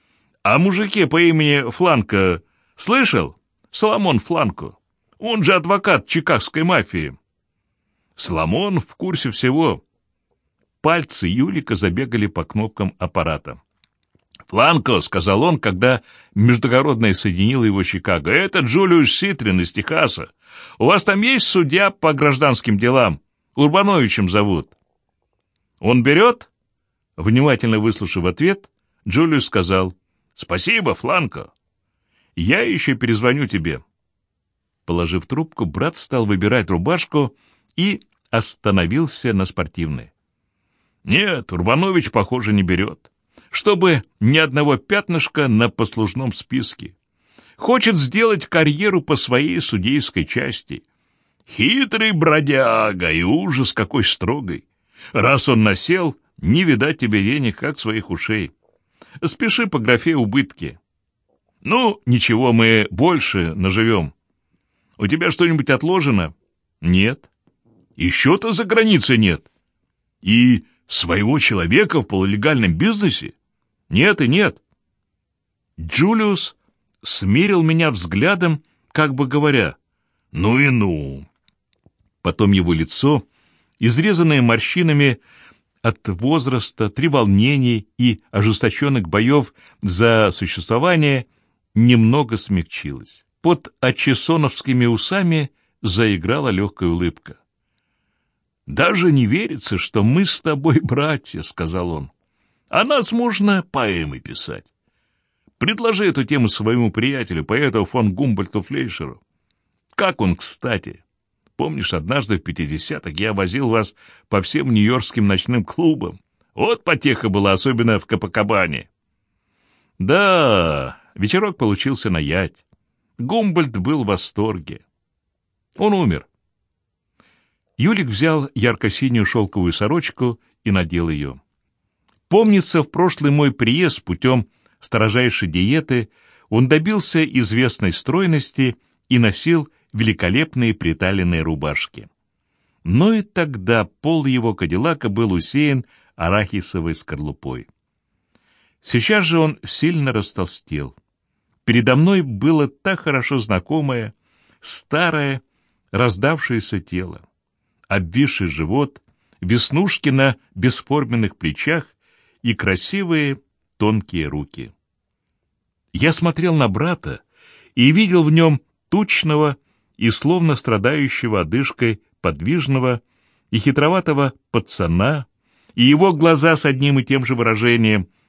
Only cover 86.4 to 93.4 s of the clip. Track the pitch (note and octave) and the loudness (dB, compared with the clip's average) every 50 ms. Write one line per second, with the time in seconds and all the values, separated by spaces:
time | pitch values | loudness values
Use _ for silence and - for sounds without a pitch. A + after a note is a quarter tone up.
86.4 | A#2+ C3 B2+ A#2+ - - - - A2+ G2+ - - C#3 E3+ C#3+ C3+ A2+ G2+ G2 G2 | 0 -2 -2 -4 -4 -6 -6 -4 -4 -4 -2 -2 0 0 2 2 2 4 4 4
87.4 | A2 C3+ D3 C#3 B2+ B2 A#2 G#2+ G2+ _ _ - B2 B2 G#2+ - _ _ - G2+ | 4 2 2 2 2 0 0 -2 -4 _ _ 0 0 2 0 -2 _ _ -2 0
88.4 | G2 A2 G#2 - - A2+ - - C#3+ C#3+ C3+ A#2+ F2+ D#2+ E2 G#2 A2+ B2 C#3+ D3 | 2 2 0 0 -2 -2 -2 -2 -2 0 0 -2 -2 0 0 0 2 4 2 2
89.4 | B2 - _ _ _ _ _ _ G2+ G2 F2 F2 A#2 A#2 A2+ A2 G#2+ G2 F2 - | 2 -2 _ _ _ _ _ _ -6 -4 0 2 4 4 6 4 4 2 0 -2
90.4 | G2+ E2+ - G2 - - A2+ A#2+ D3 F3+ F3 D#3+ D3+ C#3+ C#3 B2+ A#2+ _ _ _ | -4 -6 -6 -6 -4 -2 0 0 2 2 2 2 2 2 0 -2 -4 _ _ _
91.4 | _ _ _ _ _ _ - A2 A#2 A#2+ B2 A#2 A2 A2 B2+ D3+ D3 A2 A2+ G2 | _ _ _ _ _ _ 0 4 6 6 6 6 6 4 4 2 0 0 -4 -6
92.4 | - - G2+ F2+ E2 - - - - D2 C#2 B1 G#1 - - - _ _ _ _ | -4 -2 -2 -2 -2 -4 -10 -12 -12 -12 -12 -12 -16 -20 -20 -20 _ _ _ _